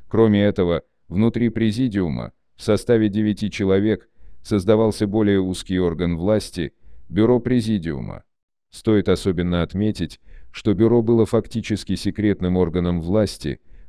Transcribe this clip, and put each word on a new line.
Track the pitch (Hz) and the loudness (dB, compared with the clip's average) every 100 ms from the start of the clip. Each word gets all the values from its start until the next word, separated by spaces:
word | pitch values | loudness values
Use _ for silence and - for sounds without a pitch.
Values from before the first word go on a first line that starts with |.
| - | -4
Кроме | 104 113 104 | 2 4 4
этого, | 104 101 87 82 - _ - | 2 2 0 0 -4 _ -6
внутри | 87 113 113 120 | 0 0 0 -2
президиума, | 110 113 107 131 98 87 60 58 _ _ - | 0 -2 0 -2 -2 -2 -4 -8 _ _ -8
в | |
составе | - 104 - 117 107 | 0 0 2 2 2
девяти | 101 107 101 104 | 0 0 -2 -4
человек, | - 98 95 107 - _ - - - | -2 0 2 2 -2 _ -20 -18 -14
создавался | - 104 92 110 110 104 104 | -2 -2 2 2 2 0 -2
более | 110 104 98 | 2 2 2
узкий | 92 90 - 92 | 0 -4 -4 0
орган | 90 80 87 82 | 0 0 -2 -2
власти – | 95 107 - - 76 _ - - - | 0 0 -2 -8 -8 _ -20 -18 -6
Бюро | 85 113 123 | 2 4 4
президиума. | 123 127 110 107 80 69 50 50 _ _ _ _ _ | 2 0 0 -2 -4 -8 -8 -14 _ _ _ _ _
Стоит | - - 107 95 | -6 2 2 2
особенно | 92 101 87 87 87 | 0 0 -2 0 0
отметить, | 82 95 107 98 82 - - - - | -2 -2 -2 -2 -6 -8 -20 -18 -16
что | - 110 | -6 -2
бюро | 95 113 120 | 2 4 4
было | 113 117 107 | 4 2 2
фактически | 113 - 113 - 101 - 92 | 0 -2 -6 -4 -6 -4 -4
секретным | 101 - 104 92 90 90 | -4 -2 0 0 0 0
органом | 87 87 87 87 | 0 0 0 -2
власти – | 82 107 101 - 76 62 - - | 0 0 0 -2 -8 -8 -12 -20